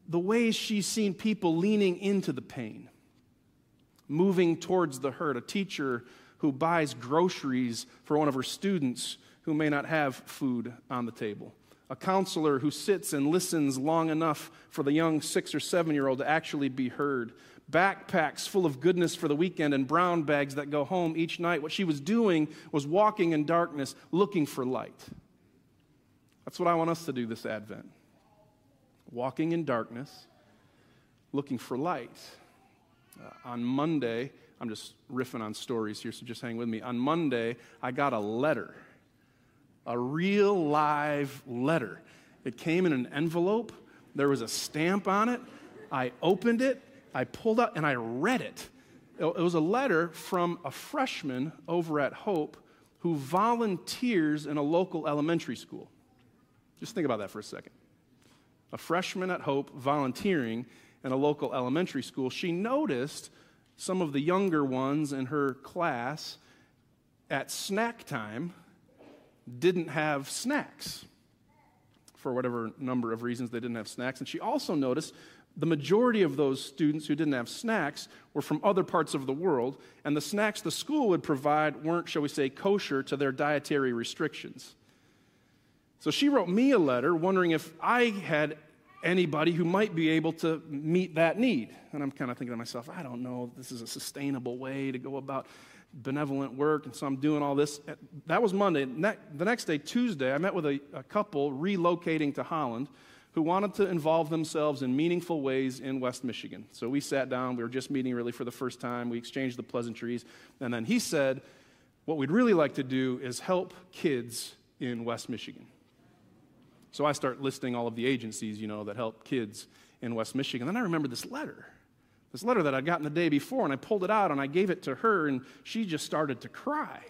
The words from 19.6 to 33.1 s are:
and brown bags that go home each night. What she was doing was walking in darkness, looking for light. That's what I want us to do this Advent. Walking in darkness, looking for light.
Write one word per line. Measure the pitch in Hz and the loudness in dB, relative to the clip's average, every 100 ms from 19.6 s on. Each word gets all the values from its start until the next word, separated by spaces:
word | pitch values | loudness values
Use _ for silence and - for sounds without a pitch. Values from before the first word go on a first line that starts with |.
| 147 | 2
and | 139 131 | 2 4
brown | 165 180 170 | 4 4 2
bags | 147 143 139 | 2 2 2
that | 135 143 | -4 -2
go | 147 | -2
home | 135 185 165 160 | 0 0 0 0
each | 165 - | -2 -2
night. | 170 170 | 0 0
What | 156 | -2
she | 185 | -2
was | 185 147 | 0 0
doing | 139 226 220 160 151 - - | 2 4 4 4 2 -4 -4
was | 151 139 | -2 2
walking | 180 214 208 170 | 4 4 4 2
in | 156 | 2
darkness, | 147 165 170 143 131 - - | 4 2 2 -2 -6 -8 -2
looking | 165 202 190 143 | 2 2 2 0
for | - | -2
light. | 127 123 104 - - - _ _ _ _ _ _ _ _ _ _ _ _ | -2 -4 -6 -14 -18 -18 _ _ _ _ _ _ _ _ _ _ _ _
That's | - - | -14 0
what | 175 | 2
I | |
want | 170 165 | 4 2
us | 165 | 0
to | 156 | -4
do | 127 113 | -4 -4
this | 113 | -6
Advent. | - 107 104 101 - _ _ _ _ _ _ _ _ _ _ _ - | -6 -8 -8 -14 -14 _ _ _ _ _ _ _ _ _ _ _ -12
Walking | 120 131 131 160 | -4 -4 -2 0
in | 170 | 0
darkness, | 143 120 110 117 143 - - _ _ _ _ _ _ _ _ _ _ | 0 -2 -2 -10 -12 -16 -20 _ _ _ _ _ _ _ _ _ _
looking | 139 143 123 | -6 -4 -8
for | - 127 | -6 -4
light. | 160 156 120 - - - - _ _ _ _ _ _ | -2 -4 -8 -18 -20 -20 -20 _ _ _ _ _ _